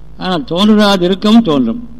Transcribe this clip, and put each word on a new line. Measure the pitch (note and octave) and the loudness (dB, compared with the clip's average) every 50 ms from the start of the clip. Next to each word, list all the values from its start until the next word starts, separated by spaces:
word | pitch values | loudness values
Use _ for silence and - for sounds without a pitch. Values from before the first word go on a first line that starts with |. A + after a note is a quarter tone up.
| - - - - | -18 -18 -14 -10
ஆனால் | E3+ F#3 F#3 D#3+ B2+ - | -6 -4 -4 -4 -4 -4
தோன்றாது | D#3+ F3 G#3 G#3+ G#3+ G#3 G#3+ G3+ G3+ F#3 F3 | -2 0 2 4 4 4 4 2 2 0 0
இருக்கவும் | F3+ G3 F#3 - G#3+ A3 A#3 A3+ E3 | -2 -2 0 0 4 4 4 4 4
தோன்றும். | D3 C#3 B2 A2+ A2+ - - - - | 0 0 0 -2 -4 -6 -10 -14 -16